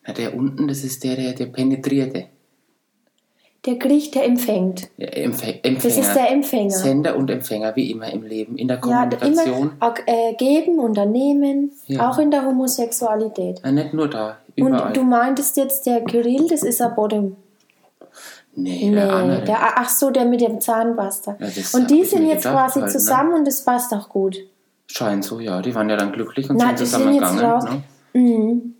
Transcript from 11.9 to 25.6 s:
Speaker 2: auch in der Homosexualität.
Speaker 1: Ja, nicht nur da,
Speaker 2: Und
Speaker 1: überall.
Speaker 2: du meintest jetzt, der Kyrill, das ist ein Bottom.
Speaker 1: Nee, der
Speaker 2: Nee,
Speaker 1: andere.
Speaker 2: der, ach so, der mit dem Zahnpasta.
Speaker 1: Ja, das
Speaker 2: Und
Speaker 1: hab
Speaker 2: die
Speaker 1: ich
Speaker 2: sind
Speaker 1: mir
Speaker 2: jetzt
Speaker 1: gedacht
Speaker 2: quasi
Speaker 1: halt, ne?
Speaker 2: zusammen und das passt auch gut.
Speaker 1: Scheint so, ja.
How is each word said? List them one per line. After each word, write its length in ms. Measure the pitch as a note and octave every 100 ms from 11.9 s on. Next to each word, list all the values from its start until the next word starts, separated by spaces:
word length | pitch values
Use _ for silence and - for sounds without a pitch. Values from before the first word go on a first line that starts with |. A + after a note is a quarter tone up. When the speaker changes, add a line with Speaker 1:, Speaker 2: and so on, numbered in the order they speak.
| C4+ A#3+
Speaker 2:
auch 80 | B3+
in 120 | D4+
der 160 | C#4+ C4
Homosexualität. 1120 | B3+ C4 B3+ A#3 - A#3 G#3+ A3 G#3 F3+ F3+
Speaker 1:
Ja, 80 | C3+
nicht 220 | C#3 D3+
nur 160 | D#3 D3
da, 300 | A#2 G#2+ A2 _ -
Speaker 2:
Und 100 | C4
Speaker 1:
überall. 240 | B3+ -
Speaker 2:
du 80 | A3
meintest 560 | B3+ A#3+ B3 C4+ C#4+ -
jetzt, 260 | C4+ -
der 180 | - A#3
Kyrill, 440 | A#3 A#3 A#3+ C4 D#4+
das 140 | D#4
ist 180 | - A#3
ein 140 | A#3+
Bottom. 420 | A3+ G#3+ G#3+ G3+ F#3+ _ _ _ _ _ _ - - - - _ -
Speaker 1:
Nee, 340 | F#3 F3+ G3+
der 160 | G#3 G3
Speaker 2:
Nee, 60 |
Speaker 1:
andere. 320 | F#3+ F3+ -
Speaker 2:
der, 140 | G3 G#3+ A3+ A3+
ach 120 | A#3
so, 200 | - C#4
der 140 | C4
mit 160 | A#3+ A#3+
dem 180 | A#3 A3
Zahnpasta. 760 | - A3+ A3+ A3+ G3 - - G3+
Speaker 1:
Ja, 80 | G#3
das 280 | F#3+ F#3+
Speaker 2:
Und 80 | B3+
Speaker 1:
hab 60 | B3
Speaker 2:
die 120 | D4
Speaker 1:
ich 100 | F#4
Speaker 2:
sind 120 | G4
Speaker 1:
mir 80 | D#4
Speaker 2:
jetzt 120 | D4
Speaker 1:
gedacht 120 | B3 C4+
Speaker 2:
quasi 240 | C4 C4+
Speaker 1:
halt, 120 | -
ne? 60 | C4+
Speaker 2:
zusammen 360 | - C4 D4+
und 120 | E4+ C#4+
das 160 | C#4
passt 300 | - B3 A#3+
auch 160 | G#3 G#3
gut. 300 | G3 F#3+ F#3+ - _ _ _ _
Speaker 1:
Scheint 360 | - A2+ G2+
so, 160 | G2 A2+
ja. 220 | A2+ F#2